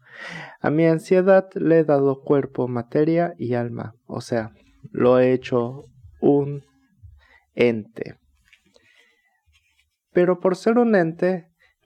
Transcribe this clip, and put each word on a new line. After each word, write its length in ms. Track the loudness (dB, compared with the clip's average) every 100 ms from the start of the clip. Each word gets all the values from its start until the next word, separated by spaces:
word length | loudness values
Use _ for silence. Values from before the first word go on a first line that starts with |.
| _ -20 -16 -16 -18 -6
a 100 | -2
mi 160 | 2 2
ansiedad 640 | 0 0 2 4 4 2
le 260 | -4 2 2
he 40 |
dado 380 | 4 2 0 -2
cuerpo, 460 | 0 0 0 -6 -6
materia 640 | -6 -4 -2 0 0 -2 -6
y 160 | -6
alma, 400 | -4 -4 -8 -12 -14 -14
o 140 | -14
sea, 320 | -6 -6 -6 -14 _ _ -12
lo 280 | 0 4 4
he 140 | 4
hecho 540 | 0 -2 -2 -2 -8 -18 _ -20 _
un 440 | 2 2 0 -8 -16 _ _ _ -20 -20 _ _ _
ente. 640 | 0 0 0 -8 -14 -14 -16 _ _ _ _ _ _ _ _ _ _ _ _ _ _ _ _ _ _ _
Pero 280 | 0 0 0
por 160 | -2 -2
ser 220 | 0 2
un 160 | 2
ente, 560 | 2 0 -2 -2 -2 -8 _ _ _